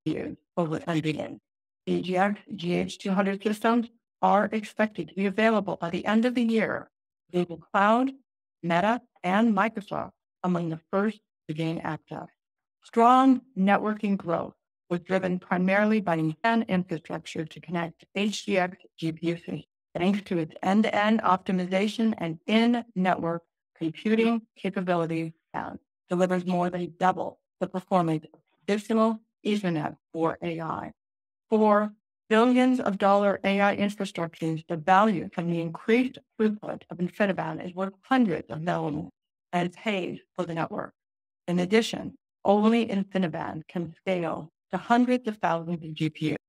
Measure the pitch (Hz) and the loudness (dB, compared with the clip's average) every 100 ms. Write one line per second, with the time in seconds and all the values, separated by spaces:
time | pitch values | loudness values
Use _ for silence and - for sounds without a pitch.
0 | 156 - - - _ - 165 156 - 160 | -6 -6 -8 -12 _ -6 -4 -4 -4 -2
1 | 156 151 - - _ _ _ _ - 175 | -2 -4 -8 -12 _ _ _ _ -4 -4
2 | 175 180 202 202 - 190 170 180 185 - | 0 0 0 -2 -10 -8 -2 -2 -2 -6
3 | 202 190 196 196 220 208 226 240 226 _ | -2 0 0 -2 -4 0 2 2 -2 _
4 | _ _ 190 196 214 220 208 - 214 - | _ _ 2 4 2 -4 -4 -2 -2 -4
5 | 160 185 196 190 220 214 196 165 170 175 | -8 -4 -2 2 2 2 0 -4 -4 -4
6 | - 214 247 247 233 220 185 - - _ | 0 2 2 2 0 2 0 -4 -10 _
7 | _ _ _ 180 175 160 - 208 208 233 | _ _ _ -2 -2 -6 -4 2 4 4
8 | 269 269 _ _ _ _ 170 170 202 247 | 2 -4 _ _ _ _ 0 2 2 0
9 | - _ 180 196 233 196 220 220 196 151 | -6 _ -2 2 4 2 0 -2 -8 -8
10 | - - _ _ 185 170 170 160 _ 196 | -8 -14 _ _ -2 0 -2 -6 _ -2
11 | 214 214 _ _ - 156 160 165 - 151 | -2 -4 _ _ -10 -6 -4 -4 -6 -8
12 | - 151 170 _ _ _ _ _ - 233 | -10 -14 -14 _ _ _ _ _ -4 4
13 | 233 254 269 254 - 190 190 202 202 214 | 6 8 6 4 0 0 2 2 0 -2
14 | 208 196 170 160 - - _ _ - 175 | -2 -2 -2 -4 -4 -14 _ _ -6 -6
15 | 175 190 185 180 - 180 185 196 214 220 | -2 -2 -2 -4 -2 0 2 2 2 2
16 | 190 165 156 156 226 233 226 185 180 160 | 0 0 0 -2 0 0 0 -2 -2 -6
17 | - 170 - - 160 - 160 175 165 - | -6 -10 -8 -8 -8 -12 -8 -6 -6 -10
18 | _ 196 208 196 - 190 180 185 - - | _ -4 -4 -4 -2 0 0 -4 -20 -8
19 | 160 160 165 170 - 151 - _ _ 165 | -6 -4 -4 -6 -8 -12 -12 _ _ -2
20 | 180 202 - 175 160 - 185 202 220 - | 0 0 -2 -4 -4 -4 0 2 2 2
21 | 208 220 190 185 - 185 180 185 214 208 | 2 2 2 2 2 -2 0 0 0 0
22 | 226 214 170 160 - 220 233 240 233 180 | -2 -2 -6 -6 0 2 4 2 -2 -2
23 | 185 - 165 170 - _ _ - 160 - | 0 0 -2 -4 -8 _ _ -8 -8 -4
24 | 214 220 226 233 226 _ 190 196 180 175 | 0 2 2 0 -4 _ -6 -4 -2 0
25 | 165 165 165 - _ - - - _ _ | -2 -4 -6 -10 _ -10 -10 -12 _ _
26 | - 180 180 180 180 180 180 175 175 - | -4 0 0 0 -2 -2 -2 -4 -8 -2
27 | 185 185 - - _ - 185 185 - 185 | 0 0 -6 -12 _ -8 -6 -6 0 2
28 | 165 156 - _ _ _ - 208 208 220 | 2 0 -4 _ _ _ -4 -4 0 2
29 | 220 220 _ _ - 208 185 160 151 - | 2 0 _ _ -4 -2 0 -2 -4 -8
30 | _ 160 165 - 175 165 160 - 82 - | _ -4 -2 -2 -6 -6 -6 -8 -10 -16
31 | _ _ _ _ _ 214 214 208 208 - | _ _ _ _ _ 4 6 4 2 -6
32 | _ _ - 220 247 247 254 254 - 196 | _ _ 2 4 6 6 4 2 0 2
33 | 196 202 202 190 196 196 202 202 202 208 | 4 4 4 0 0 2 2 2 -2 -2
34 | 196 - 165 - 160 160 - 165 156 190 | -6 -6 -8 -4 -4 -4 -6 -4 4 6
35 | 220 175 196 - 170 170 165 165 - 233 | 4 2 -4 -6 -2 -2 -4 -4 0 2
36 | 262 - - - 214 208 - - - 170 | 2 -6 -12 -2 0 0 -8 -12 -12 -6
37 | 180 - 208 175 160 160 180 175 190 - | -4 0 0 0 -6 -8 -10 -8 -8 -8
38 | - 262 226 160 - 156 170 165 160 147 | 0 2 2 0 -6 -8 -4 -2 -4 -6
39 | 175 - _ _ _ 175 175 - 226 196 | -10 -16 _ _ _ -4 -4 -4 -4 -4
40 | 180 180 _ - 175 165 - - - _ | -4 -10 _ -8 -6 -4 -4 -6 -10 _
41 | _ _ _ _ - 175 180 220 226 - | _ _ _ _ -4 -2 2 2 2 -4
42 | - - _ _ - 208 214 233 220 196 | -10 -14 _ _ 2 4 4 2 2 -2
43 | 196 190 175 160 - 160 - 180 160 165 | -2 -2 -2 -4 -8 -10 -10 -8 -8 -8
44 | - 185 165 - 156 _ _ 185 - 240 | -4 -2 -2 -6 -10 _ _ -6 2 4
45 | 247 247 247 214 180 165 165 170 160 156 | 4 0 -2 -2 -2 -2 -4 -8 -8 -4
46 | 156 - 151 - | -4 -2 -4 -4